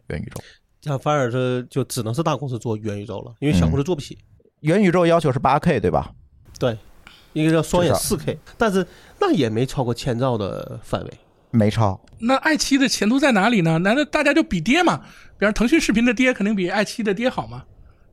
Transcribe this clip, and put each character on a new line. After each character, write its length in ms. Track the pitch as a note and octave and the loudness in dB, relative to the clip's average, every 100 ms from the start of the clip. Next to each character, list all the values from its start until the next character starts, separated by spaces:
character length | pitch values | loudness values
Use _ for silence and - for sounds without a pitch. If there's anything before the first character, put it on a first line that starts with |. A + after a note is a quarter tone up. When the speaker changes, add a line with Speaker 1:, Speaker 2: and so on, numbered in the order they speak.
| - | -8
Speaker 1:
元 120 | - | -10
宇 80 | A#2 | -10
宙。 80 | - - - _ _ | -14 -18 -20 _ _
Speaker 2:
像 160 | D3+ C3+ | -8 -4
反 160 | D3+ | -2
而 160 | D3 B2 | 0 0
是， 340 | B2+ B2+ B2 B2 | -2 -2 -4 -4
就 140 | C3+ | -6
只 180 | B2 - | -4 -4
能 100 | G#2+ | -4
是 80 | A#2+ | -2
大 160 | E3 C#3 | -2 -2
公 120 | C#3+ | -4
司 100 | A#2+ | -6
做 180 | B2 G#2+ | -6 -6
元 240 | G#2+ G2+ | -6 -8
宇 60 | G#2 | -10
宙 140 | G2 | -12
了， 120 | A#2+ A2+ | -14 -6
因 100 | C#3 | 0
为 80 | F2+ | 2
小 120 | E2 | 2
公 80 | C3+ | 0
司 60 | |
做 100 | C#3+ | -2
不 60 | D#3+ | -4
起。 180 | - - | -8 -16
Speaker 1:
嗯。 60 | - _ _ _ | -20 _ _ _
元 220 | D3 F#3 | 0 2
宇 80 | G3 | 4
宙 140 | F3 | 4
要 160 | E3+ E3+ | 4 4
求 100 | D3+ | 2
是 80 | A#2+ | 0
八 200 | C3 D3 | 2 2
K， 200 | F3 C3 | 2 0
对 120 | F2 | 0
吧？ 200 | D2+ - - - _ - - | 0 -2 -10 -20 _ -20 -4
Speaker 2:
对， 180 | B2+ G#2+ - - - - - | -4 -4 -10 -20 -20 -20 -10
应 100 | D#3 | -2
该 80 | D#3+ | 2
叫 100 | D#3+ | 2
双 220 | D#3 F3+ | 2 2
眼 100 | F3 | 2
四 220 | G2 - F3 | 0 0 -4
K， 160 | - | -4
Speaker 1:
至 0 | |
少。 220 | - - - | -8 -10 -2
Speaker 2:
但 160 | A3+ | 0
是 120 | F#3+ F3 - - - | 0 -2 -8 -20 -2
那 100 | G4+ | 0
也 200 | A#3 A#2 | 2 2
没 160 | A2 C3 | 0 -2
超 180 | - | -2
过 80 | A#2+ | -4
千 260 | A#2 - A#2 | -4 -4 -2
兆 180 | C3 A#2 | -2 -2
的 420 | G2 G#1 - - | -4 -8 -10 -14
范 220 | - - | -8 -8
围。 60 | - - _ _ _ | -8 -16 _ _ _
Speaker 1:
没 200 | A#2 G#2 | 2 2
超。 300 | A2 G#2 F#2+ _ - | 2 0 -2 _ -6
Speaker 3:
那 160 | A3+ C4 | 0 0
爱 200 | D#4 D4+ | 2 0
奇 180 | - C#4 | 2 2
艺 20 | |
的 100 | C4 | 2
前 200 | - G3+ | 0 0
途 100 | C4+ | 2
在 140 | D4 | 2
哪 160 | G#3+ G3+ | 2 2
里 100 | A#3 | 2
呢？ 180 | E3 E3 | 2 2
难 160 | F#3+ | 2
道 80 | B3+ D4+ | 0 0
大 180 | D#4 | 0
家 80 | C#4+ | 2
就 100 | D#4 | 2
比 180 | D#4 F3+ | 2 -2
跌 220 | D#3 D4+ | 0 2
吗？ 200 | E4+ D3+ - - - - | 2 0 -6 -20 -20 -2
比 60 | |
方 80 | G3+ | 0
腾 160 | G#3+ A#3 | 2 2
讯 100 | D#4+ | 2
视 140 | - | 2
频 120 | A3 | 2
的 100 | B3 | 2
跌 180 | A3+ B3+ | 2 2
肯 120 | B3 | 2
定 120 | G#3 G#3 | 0 0
比 140 | F3 | 0
爱 120 | G3 | -2
奇 200 | G3 - | -2 -2
艺 20 | |
的 80 | G#3+ | -4
跌 160 | G3 B3 | -2 -2
好 180 | A#3+ A2+ | -4 -8
吗？ 180 | B2 - - - _ _ | -12 -18 -20 -20 _ _